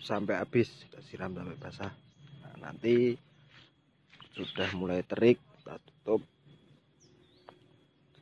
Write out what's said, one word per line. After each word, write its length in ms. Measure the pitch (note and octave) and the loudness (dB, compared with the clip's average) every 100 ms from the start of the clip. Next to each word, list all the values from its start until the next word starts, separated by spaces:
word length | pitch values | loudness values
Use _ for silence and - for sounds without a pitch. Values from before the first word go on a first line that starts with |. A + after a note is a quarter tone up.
sampai 400 | - G#2 G2 F2+ | -4 -2 0 -2
habis, 320 | G2+ B2 A2+ - - | 2 2 2 -2 -20
kita 80 | - - | -20 -16
siram 320 | - F#2 F2+ | -10 -8 -8
sampai 160 | F2+ | -10
basah. 400 | E2+ F#2 F2+ G2 - - - - - | -10 -12 -10 -10 -10 -18 -20 -20 -20
Nah, 240 | - - - | -20 -16 -14
nanti 480 | - A2 A#2+ B2 A#2+ - - - - - _ _ _ _ - - | -2 4 4 4 0 -8 -20 -20 -20 -20 _ _ _ _ -20 -16
sudah 400 | - F2+ - F#2+ | -10 -8 -4 -4
mulai 320 | F#2+ F2+ F2+ F2+ | -2 -2 -2 -2
terik, 320 | G2 A2+ A#2+ - - | 6 6 6 2 -20
kita 160 | - - | -16 -16
tutup 480 | - _ - A2 - _ - - _ - _ _ - - _ _ - - _ _ _ _ _ _ | -18 _ 0 0 0 _ -20 -20 _ -20 _ _ -20 -20 _ _ -20 -20 _ _ _ _ _ _